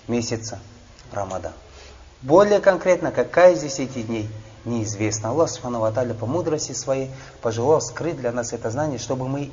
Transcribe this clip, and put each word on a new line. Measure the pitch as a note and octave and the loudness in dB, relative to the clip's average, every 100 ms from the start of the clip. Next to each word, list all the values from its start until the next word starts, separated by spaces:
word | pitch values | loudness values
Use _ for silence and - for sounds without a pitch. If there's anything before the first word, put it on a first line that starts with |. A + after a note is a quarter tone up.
| - | -4
месяца | A#2+ A#2 A2 - F#2+ - - - - - | -4 -2 -6 -8 -12 -16 -20 -20 -20 -10
Рамадан. | G2+ F#2+ F#2 E2 - - - - - - - | -6 -6 -6 -8 -12 -20 -20 -20 -20 -20 -14
Более | C3 E3+ G#3 G3+ | 4 6 8 6
конкретно, | G3 F3+ F#3 F3 D3+ | 4 4 4 2 2
какая | B2 B2 - F3+ | 0 2 8 8
из | E3 | 8
десяти | D3 C#3+ B2+ B2+ | 0 -6 -6 -6
дней, | A2+ A2+ G#2+ - - - | -4 -4 -4 -10 -16 -14
неизвестно. | A#2 A#2 G#2+ G2+ G#2+ G#2+ A2 | -6 -4 -4 -2 -2 -2 -2
Аллах | C#3+ D#3 | 0 0
Субхану | - B2 A#2+ | -2 -6 -2
ва | A2 | 0
Тааля | A2+ A#2+ | 0 -2
по | G#2+ | -4
мудрости | A2+ E3 E3 D3+ - | -4 -2 -2 -2 -4
своей | C3 C#3 C3+ C3 - - - | -8 -4 -2 -4 -10 -18 -6
пожелал | A#2+ A2+ B2+ D3+ | -4 0 2 2
скрыть | - - D3 D3 | 2 -6 -6 -4
для | A#2+ | -4
нас | A#2+ A#2 | -4 -6
это | A#2 A2+ | -6 -4
знание, | A#2 D#3 A#2+ | -4 -4 -4
чтобы | - C3 C3 | -6 -4 -4
мы | C#3 C#3 | -6 -6